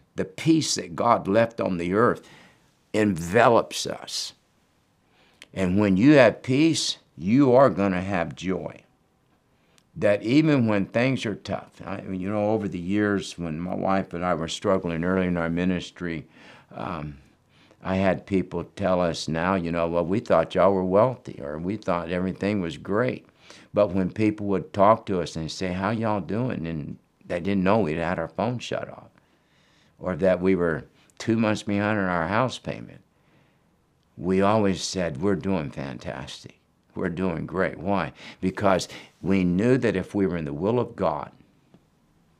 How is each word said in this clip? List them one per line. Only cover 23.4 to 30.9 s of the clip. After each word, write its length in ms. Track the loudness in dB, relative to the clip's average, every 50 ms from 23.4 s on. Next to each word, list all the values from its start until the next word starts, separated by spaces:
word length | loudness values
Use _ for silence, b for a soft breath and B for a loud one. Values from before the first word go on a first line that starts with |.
| B B B B B B B
But 180 | 2 2 2
when 200 | 2 0 0 0
people 360 | 0 0 2 2 2 0 -2
would 260 | -2 -2 -2 -2 -2 2
talk 320 | 4 6 6 6 4 2
to 160 | -4 -4 -4
us 160 | -4 -4 -6
and 120 | -6 -8 -8
say, 220 | -6 -6 -6 -4
"How 200 | -4 -2 -2 -2
y'all 280 | -2 -2 -2 -2 -2 -4
doing?" 480 | -4 -4 -4 -4 -4 -4 -4 -6 -6
and 300 | -8 -8 -8 -8 -10 -12 -16 _ _ _ _ -10
they 140 | -8 -6 -4
didn't 240 | -2 0 0 2 4
know 160 | 4 4 2
we'd 160 | 2 0 -2
had 240 | -2 -2 -2 -2 -4
our 80 | -4
phone 320 | -6 -4 -4 -4 -2 -4 -6
shut 300 | -6 -6 -6 -6 -6 -8
off, 220 | -12 -16 -20 -20 _ b b b b b b b b b b b b b b b b
or 200 | b -6 -6 -2
that 240 | 0 2 2 2 4
we 140 | 2 2 2
were 280 | 2 2 0 0 -2 -6 -12